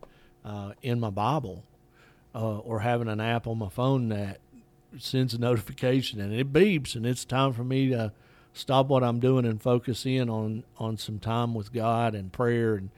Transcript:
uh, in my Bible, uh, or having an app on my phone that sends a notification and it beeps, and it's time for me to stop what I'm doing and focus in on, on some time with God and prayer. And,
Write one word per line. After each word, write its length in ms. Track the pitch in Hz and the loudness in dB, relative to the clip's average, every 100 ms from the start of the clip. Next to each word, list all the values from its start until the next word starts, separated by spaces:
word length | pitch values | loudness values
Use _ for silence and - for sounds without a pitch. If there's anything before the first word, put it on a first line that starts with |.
| - - - _ | -20 -20 -20 _
uh, 280 | - 104 101 - | -14 -12 -12 -8
in 180 | 131 120 | -4 -2
my 100 | 113 | -2
Bible, 540 | 98 110 151 113 90 - _ _ _ - _ _ | 0 0 0 -2 -10 -16 _ _ _ -20 _ _
uh, 240 | 120 113 104 | -6 -4 -4
or 220 | 117 110 | -4 -2
having 280 | 120 120 117 | 0 0 0
an 120 | 107 | -2
app 260 | 110 117 117 | 0 -2 -2
on 120 | 113 | -4
my 100 | 101 | -4
phone 400 | - 131 135 117 | -2 0 2 0
that 280 | 104 98 95 _ - - _ _ 131 | -2 -4 -8 _ -20 -20 _ _ -14
sends 360 | - 131 131 | -4 0 0
a 40 | 117 | 0
notification 840 | 120 120 - - 127 131 120 107 | 2 2 0 -4 2 2 0 -4
and 120 | 101 | -4
it 200 | 110 139 | -2 2
beeps, 420 | 147 208 165 120 | 4 6 4 -2
and 100 | 117 113 | -4 -2
it's 180 | 127 | -2
time 280 | - 131 135 | -2 0 2
for 120 | 113 | 0
me 240 | 123 135 135 | -2 2 2
to 240 | 123 110 - - - _ | 2 -2 -6 -18 -20 _
stop 340 | - - 135 135 | -12 0 2 4
what 140 | 131 | 4
I'm 160 | 123 120 | 4 2
doing 280 | 127 131 120 | 4 4 2
and 140 | 110 | 0
focus 440 | 127 120 127 110 135 | 2 2 2 -4 -2
in 220 | 131 120 | 0 0
on, 340 | 110 107 110 - - | -2 -2 -4 -8 -8
on 180 | 113 107 | -6 -4
some 200 | - 107 | -6 -6
time 360 | 110 117 120 | -2 0 0
with 180 | 113 104 | -2 -4
God 420 | 120 113 117 117 | -2 0 2 0
and 160 | 107 92 | -2 -6
prayer. 440 | - 120 120 113 | 0 2 4 2
And, 160 | 104 95 | 2 -2